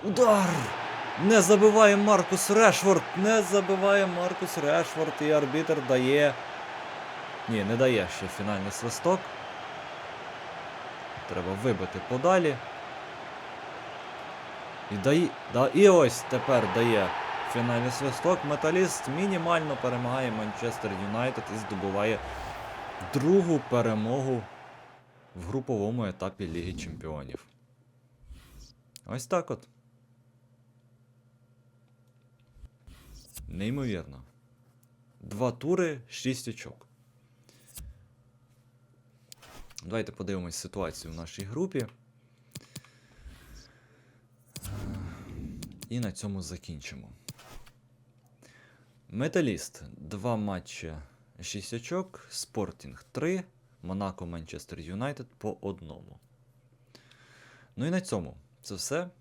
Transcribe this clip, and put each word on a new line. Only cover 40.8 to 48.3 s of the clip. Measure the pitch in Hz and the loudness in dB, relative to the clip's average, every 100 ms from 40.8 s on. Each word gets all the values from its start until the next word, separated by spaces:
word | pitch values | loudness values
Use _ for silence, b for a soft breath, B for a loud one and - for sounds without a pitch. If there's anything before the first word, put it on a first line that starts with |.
| 87 80 82 | -6 -6 -12
в | 80 | -12
нашій | 82 - | -12 -12
групі. | 98 120 185 156 113 - _ _ _ _ _ - B B B B B B B B B B B B B B B B B _ _ - B B B B B B B B B B - - - | -10 -6 -4 -4 -6 -10 _ _ _ _ _ -20 B B B B B B B B B B B B B B B B B _ _ -16 B B B B B B B B B B -16 -16 -10
І | 120 | -6
на | 113 | -4
цьому | - 104 98 | -6 -8 -6
закінчимо. | 80 87 - 78 - 69 52 60 B B B B B B _ _ _ _ _ | -8 -12 -12 -14 -12 -16 -18 -20 B B B B B B _ _ _ _ _